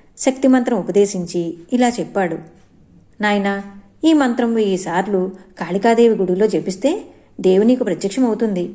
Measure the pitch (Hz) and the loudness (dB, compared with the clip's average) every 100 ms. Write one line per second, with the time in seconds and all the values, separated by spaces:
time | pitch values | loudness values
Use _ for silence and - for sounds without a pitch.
0 | _ - 269 262 269 254 240 220 175 202 | _ -4 -4 2 4 4 2 -4 0 2
1 | 202 190 175 175 170 - - 240 247 233 | 2 0 -6 -6 -6 -8 -4 0 0 -2
2 | 160 202 180 160 - - _ _ _ _ | -4 -4 -4 -6 -14 -20 _ _ _ _
3 | _ - 208 202 196 202 202 - - _ | _ -4 -2 0 -2 -4 -10 -18 -20 _
4 | 320 302 262 233 233 226 202 185 165 175 | 2 4 2 0 0 0 0 -2 -2 -4
5 | 196 190 190 - - - 170 190 233 226 | -2 -2 -2 -8 -18 -12 -6 0 2 4
6 | 233 196 180 180 214 160 190 185 269 415 | 4 4 0 0 0 0 -4 -2 -2 -2
7 | - - _ - 185 190 220 247 214 170 | -8 -20 _ -2 2 4 4 2 0 -4
8 | 196 262 247 214 226 180 175 | -4 0 0 0 -2 -2 -6